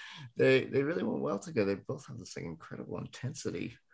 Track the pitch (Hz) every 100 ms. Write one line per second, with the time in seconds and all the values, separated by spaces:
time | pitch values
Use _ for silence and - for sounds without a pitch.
0 | - 165 127 - 131 131 - 135 143 185
1 | 220 143 139 196 175 143 98 98 - -
2 | - 127 - - 85 - - - - -
3 | - - 127 - - 90 98 - _